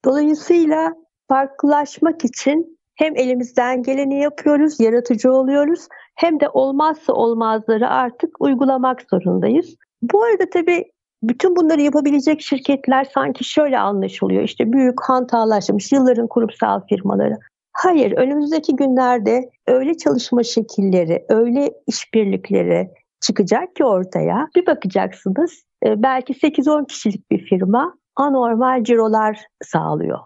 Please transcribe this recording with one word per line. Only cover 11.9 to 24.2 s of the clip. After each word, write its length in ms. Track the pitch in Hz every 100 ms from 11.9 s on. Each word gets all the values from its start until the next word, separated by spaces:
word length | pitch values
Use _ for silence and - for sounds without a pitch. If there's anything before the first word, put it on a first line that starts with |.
| 285 285 285 285 302
şirketler 680 | - 269 262 277 262 262 269
sanki 300 | - 277 247
şöyle 360 | 254 - 294 254
anlaşılıyor, 640 | 196 202 190 190 190 185
işte 300 | - - 233
büyük 280 | 262 254 254
hantallaşmış 880 | - 254 247 233 220 214 190 208 -
yılların 360 | 277 254 233 233
kurumsal 540 | - 220 - 220 202 -
firmaları. 480 | 196 190 190 - 214 - _ _
Hayır, 380 | - 370 330 202
önümüzdeki 640 | - 254 294 294 320 302 269
günlerde 760 | 277 254 254 247 208 233 247 _ -
öyle 300 | 254 269 330
çalışma 460 | 302 254 - 240
şekilleri, 840 | 233 - 220 - 196 185 165 170 -
öyle 420 | 220 240 247 285 - -
işbirlikleri 1000 | - - 226 202 190 190 196 175 175 185 _ _ _
çıkacak 540 | - - 190 220 359 -
ki 100 | 277
ortaya, 640 | 190 185 175